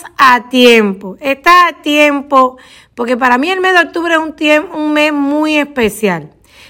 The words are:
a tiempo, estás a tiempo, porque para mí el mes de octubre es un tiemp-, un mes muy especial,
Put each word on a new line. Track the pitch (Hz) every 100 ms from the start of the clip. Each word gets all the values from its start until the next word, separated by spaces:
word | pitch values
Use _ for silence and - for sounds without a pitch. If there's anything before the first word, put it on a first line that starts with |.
| - -
a | 269 247 247
tiempo, | 254 247 233 208 190 190 185
estás | 277 277 339 359 349
a | 320
tiempo, | 302 294 294 285 277 269 254 254 - - _
porque | - 240 247
para | 254 247
mí | 320
el | 381
mes | 370
de | 359
octubre | 330 349 339
es | 320
un | 320
tiemp-, | 311 302 302 359
un | 311 302
mes | 302 302
muy | 294 277 302 311 302
especial, | 285 285 220 - 202 170 147 _ _ _ -